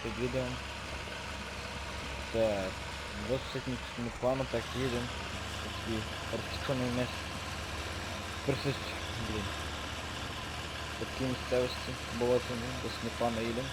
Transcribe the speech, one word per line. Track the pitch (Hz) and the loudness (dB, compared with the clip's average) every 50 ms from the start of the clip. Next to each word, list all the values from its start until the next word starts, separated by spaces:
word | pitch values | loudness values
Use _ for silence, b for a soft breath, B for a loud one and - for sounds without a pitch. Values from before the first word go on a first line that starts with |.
| - | -2
Під | 117 107 104 | -2 0 2
відео. | 120 127 123 131 127 123 123 123 - - - - - - - - - - - - - - - - - - - - - - - - - - - - - - - - - - - | 0 2 2 2 2 2 0 -2 -4 -4 -6 -6 -4 -4 -4 -4 -4 -4 -4 -4 -4 -4 -4 -4 -4 -4 -4 -4 -4 -4 -4 -4 -4 -4 -4 -4 -4 -4 -4 -4 -4 0 4
Так, | 113 113 110 104 98 95 95 101 - - - - - - - - 101 104 104 | 6 6 6 6 4 2 0 0 -2 -4 -4 -4 -4 -6 -6 -4 -4 0 0
досить | 123 135 - - - 135 - 131 127 117 - - - - | 0 0 0 -2 -4 -2 0 0 -2 -2 -2 -4 -4 -2
непогано | 120 117 - - - 123 131 135 135 123 | -2 -2 -2 2 4 4 4 4 2 2
так | - 120 113 - - | 2 0 0 0 0
їдемо. | 123 131 131 120 120 123 123 - - - - - - - - - - - | 0 2 2 2 2 0 0 -2 -4 -4 -4 -4 -4 -4 -4 -4 -4 -4
Такий | 104 98 - - 110 113 110 107 - - - - - | -4 -4 -2 -2 0 0 0 0 -2 -2 -4 -2 -2
розтічений | 107 110 107 - - - - - 139 127 127 123 | 0 -2 0 -2 -2 -2 2 2 4 4 4 4
міс-, | 120 123 123 120 - - - - - - - - - - - - - - - - - - - - - - - - - - - | 4 4 2 2 0 -2 -2 -2 -4 -4 -4 -4 -4 -4 -4 -4 -2 -2 -2 -2 -2 -2 -2 -2 -4 -4 -4 -4 -4 -2 2
присутній, | - 135 123 - 139 131 - - - - - - - - 117 113 110 | 2 2 4 4 2 2 0 -2 -2 -2 -2 -2 -2 -2 -2 0 0
блін. | 110 107 101 95 - - - - - - - - - - - - - - - - - - - - - - - - - - - - - - | 0 0 0 0 -2 -2 -2 -2 -2 -2 -4 -4 -4 -4 -4 -4 -4 -4 -4 -4 -4 -4 -4 -4 -4 -4 -4 -4 -4 -4 -4 -4 -2 -2
По | - | -2
такій | - - - 131 | -2 0 2 2
місцевості, | 131 127 - - - 123 123 123 123 - - - - 127 120 - - 113 117 | 2 2 0 2 4 4 4 6 4 2 0 -2 -2 -2 -4 -4 -4 0 2
болотяні, | 120 120 123 123 120 - 127 117 117 127 127 127 - | 6 6 6 6 6 4 0 0 0 -2 -2 -2 -2
досить | 117 - - - | -2 -2 0 -2
непогано | 117 - - 117 120 117 110 | -2 0 4 2 4 4 4
їдемо. | 113 117 117 120 131 135 | 2 2 2 0 0 -2